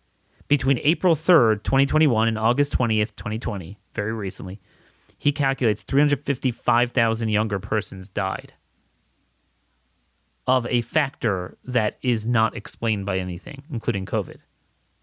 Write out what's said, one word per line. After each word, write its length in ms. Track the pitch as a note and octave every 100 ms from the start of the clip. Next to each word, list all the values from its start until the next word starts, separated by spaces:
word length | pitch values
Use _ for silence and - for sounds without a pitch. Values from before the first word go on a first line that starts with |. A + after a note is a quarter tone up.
| _ _ _ _ -
between 280 | D3 C3 C3
April 360 | D3 E3 F#3 D#3
third, 480 | - E3 A#2 G#2+
twenty 220 | - C3+ C3+
twenty-one, 420 | D3+ D#3 A2 A2+
and 100 | A2
August 360 | A2 B2+ C#3+
twentieth, 420 | - A#2 G#2+ G#2+ -
twenty 240 | A2+ A2
twenty, 400 | - G2+ E2+ G#2+ _
very 180 | - G#2
recently, 480 | A2+ G2 - F2+ G2 _ _ _ _ _ _
he 140 | D3
calculates 520 | C#3+ C#3 C3+ A#2 G#2+
three 180 | - C3+
hundred 180 | D3 C#3+
fifty-five 720 | - C3+ C3 - - A#2 A#2+
thousand 380 | B2+ A#2 A2 A2
younger 300 | G#2 A2 G2+
persons 500 | - G#2+ - F#2+ F#2+
died 440 | G#2 F#2+ G#2 - - _ _ _ _ _ _ _ _ _ _ _ _ _ _ _ _ _ _ -
of 220 | C3 A#2
a 140 | B2
factor 760 | - D#3+ C3+ - A2+ F#2 F2+ -
that 340 | - A#2+ G#2+ -
is 240 | B2+ A2+ A2
not 300 | A#2+ A2 G#2+
explained 500 | - - A#2 G#2 G2
by 120 | F#2+
anything, 460 | F#2 F2 - - -
including 340 | B2 - G2+ F#2+
covid. 340 | A2+ F#2 - _ _ _ _ _ _